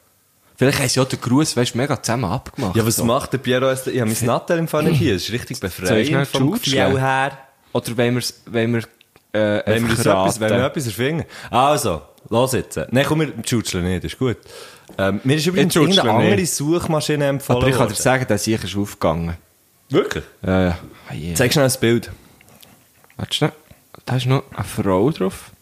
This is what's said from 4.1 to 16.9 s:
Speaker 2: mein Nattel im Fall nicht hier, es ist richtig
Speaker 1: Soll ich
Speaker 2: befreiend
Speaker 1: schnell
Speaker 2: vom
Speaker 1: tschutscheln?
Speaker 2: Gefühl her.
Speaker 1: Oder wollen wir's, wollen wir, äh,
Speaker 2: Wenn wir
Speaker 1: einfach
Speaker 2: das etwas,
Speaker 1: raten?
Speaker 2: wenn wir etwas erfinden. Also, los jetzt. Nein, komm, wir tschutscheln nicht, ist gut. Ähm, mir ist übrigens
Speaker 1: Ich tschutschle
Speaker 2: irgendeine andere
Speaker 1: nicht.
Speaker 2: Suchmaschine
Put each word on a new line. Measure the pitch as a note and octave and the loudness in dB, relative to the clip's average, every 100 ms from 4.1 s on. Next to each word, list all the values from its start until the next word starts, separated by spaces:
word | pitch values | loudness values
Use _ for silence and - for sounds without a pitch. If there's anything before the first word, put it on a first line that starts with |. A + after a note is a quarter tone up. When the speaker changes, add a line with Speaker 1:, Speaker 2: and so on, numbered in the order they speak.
Speaker 2:
mein | A2 A#2 | 0 0
Nattel | C#3 - E3+ | -2 0 -2
im | E3 | 0
Fall | D#3 | 0
nicht | F3 D#3 | 2 2
hier, | C3+ F#2 | 2 0
es | - | -2
ist | |
richtig | A#2 - - | -6 -6 -8
Speaker 1:
Soll | F#2+ | -8
ich | - | -4
Speaker 2:
befreiend | F#2 G#2+ C3 | 0 2 2
Speaker 1:
schnell | C#3 C#3 | 0 0
Speaker 2:
vom | C#3 C3+ | 0 0
Speaker 1:
tschutscheln? | A3+ D3 C3+ C3 | 0 -2 0 2
Speaker 2:
Gefühl | C3+ | 2
her. | C3+ C3+ C3+ C#3 - _ _ | 0 0 -2 -6 -18 _ _
Speaker 1:
Oder | B2 A#2+ A#2 | -6 -4 0
wollen | A#2+ | 0
wir's, | B2 - - - | 0 -4 -8 -6
wollen | A#2 A2+ | -2 0
wir, | A#2 A2 _ _ _ _ | 0 -4 _ _ _ _
äh, | G#2+ G#2 G#2 - | 0 2 0 0
Speaker 2:
Wenn | |
wir | |
Speaker 1:
einfach | A2 A#2 | 0 2
Speaker 2:
das | A2+ G#2+ | 2 4
etwas, | |
Speaker 1:
raten? | G2 F#2+ G2 | 4 2 2
Speaker 2:
wenn | A2 G2+ | 0 2
wir | C#3 | 0
etwas | E3 A#2+ | -2 -6
erfinden. | G2+ C3 D#3+ - - - | -2 -2 -2 -6 -12 -2
Also, | A#2 C#3 D3 A#2+ D#2+ - _ - | 2 4 2 0 -4 -6 _ -2
los | A#2 B2+ | 0 2
jetzt. | A2 - - - | 0 -4 -6 -2
Nein, | B2+ C#3+ | 0 2
komm, | D#3 | 0
wir | D3 A2 | -2 -4
tschutscheln | - A#2 - F#2 | -2 -2 -2 -2
nicht, | F2+ F2+ | -2 -2
ist | D#2+ - | -4 -4
gut. | C3 G#2 - - - - - - | -2 -2 -8 -20 -20 -20 -12 -2
Ähm, | G2 G2+ | -2 0
mir | C3 D#3 | 0 0
ist | D#3 | 2
übrigens | F#3 F#3 | 2 2
Speaker 1:
Ich | F3 | 4
tschutschle | D#3 F#3+ | 4 4
Speaker 2:
irgendeine | A#2+ A2 | 4 4
andere | A2 G#2+ | 4 2
Speaker 1:
nicht. | F3 | 0
Speaker 2:
Suchmaschine | - C#3+ E3+ F#3 | -2 0 0 0